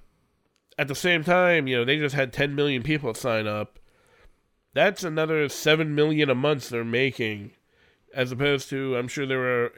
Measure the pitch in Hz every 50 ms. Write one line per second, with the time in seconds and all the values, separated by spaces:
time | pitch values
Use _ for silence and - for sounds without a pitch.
0 | - _ _ _ _ _ _ _ _ _ _ _ _ _ _ - 147 139 139 -
1 | - 180 175 165 151 175 180 180 180 175 175 160 139 131 131 120 117 127 143 156
2 | 151 139 131 139 135 123 - - 147 143 143 143 143 147 135 123 113 143 156 151
3 | 143 120 107 - - 127 113 110 107 107 104 107 107 - _ - - _ _ _
4 | _ _ _ _ - - _ _ _ _ _ _ _ _ - 135 165 196 175 -
5 | 180 170 156 156 156 156 160 156 147 135 - - - 151 156 156 160 156 147 147
6 | 151 156 156 151 151 139 127 123 139 147 151 135 117 - 120 117 117 117 117 123
7 | 135 135 120 - 120 107 107 101 101 - - _ _ _ _ _ _ _ _ _
8 | _ _ - 135 127 127 127 120 143 143 143 135 - - 139 135 135 131 131 120
9 | 123 123 - 151 139 131 131 131 127 127 123 120 120 120 -